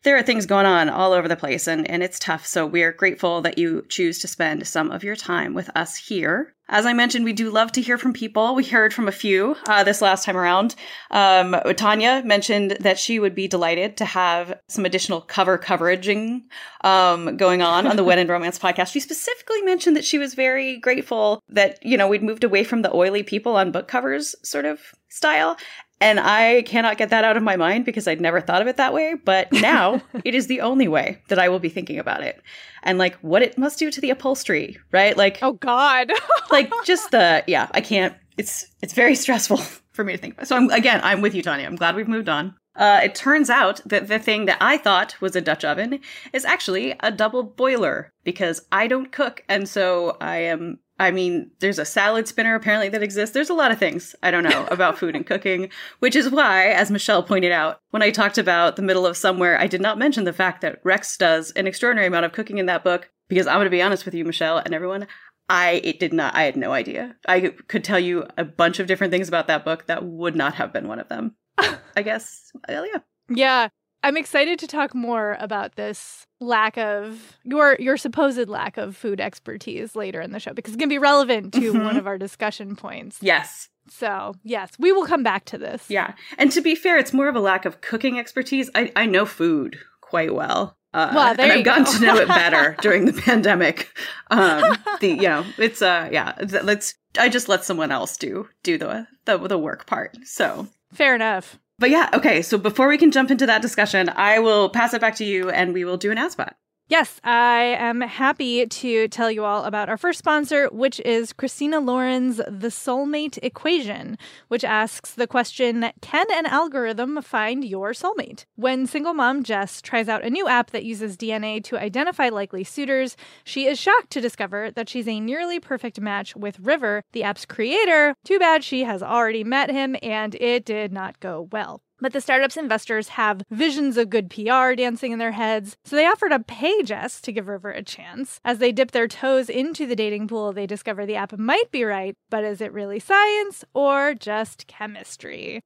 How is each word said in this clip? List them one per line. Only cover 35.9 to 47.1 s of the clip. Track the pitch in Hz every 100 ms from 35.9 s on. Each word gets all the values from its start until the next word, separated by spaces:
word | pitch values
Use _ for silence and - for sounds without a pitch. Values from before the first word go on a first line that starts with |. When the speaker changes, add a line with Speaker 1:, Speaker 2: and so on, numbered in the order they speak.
| 254 247 427 -
Speaker 2:
<laughs> | 622 -
Speaker 1:
like, | 571 - 466
just | 453 359 -
the, | - 175 160 -
yeah, | 151 -
I | -
can't, | - 208 185 - _ -
it's, | 208 - - _
it's | 196
very | - 247 262
stressful | - 240 - 196
<laughs> | - - _
for | -
me | 202
to | 180
think | -
about. | - -
So, |
I'm, | 254 254
again, | 233 247 220
I'm | - 196
with | 208
you, | 196
Tanya. | 170 147 139
I'm |
glad | 170 170 180
we've | 220
moved | 226 196
on. | 147 175 - _ -
Uh, | 208 202
it | - -
turns | 262 302 277
out | 247 202 208
that | - 202 202
the | 214
thing | 220 214
that | 202 -
I | 220 294
thought | 214 185 214 -
was | 190
a | 185
Dutch | 160 151
oven | 151 151 226 277 - - -
is | 262
actually | 262 370 - 190 247 -
a | 214